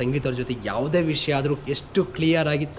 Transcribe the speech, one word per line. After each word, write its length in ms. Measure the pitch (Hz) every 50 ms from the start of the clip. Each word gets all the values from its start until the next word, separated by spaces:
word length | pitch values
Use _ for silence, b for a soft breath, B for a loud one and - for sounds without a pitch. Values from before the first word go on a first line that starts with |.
ಸಂಗೀತ 220 | 123 127 139 143 135 135
ಅವ್ರ 80 | 127 123
ಜೊತೆ 120 | 123 127 123 110 101 104
ಯಾವುದೇ 300 | 98 117 131 151 156 175 165 160 151
ವಿಷಯ 180 | 147 - 151 143 135
ಆದರೂ 160 | 131 147 143 - - 131 143
ಎಷ್ಟು 240 | - - - - 196 180 180 - -
ಕ್ಲಿಯರಾಗಿ 500 | 160 160 165 165 156 151 147 143 151 143 -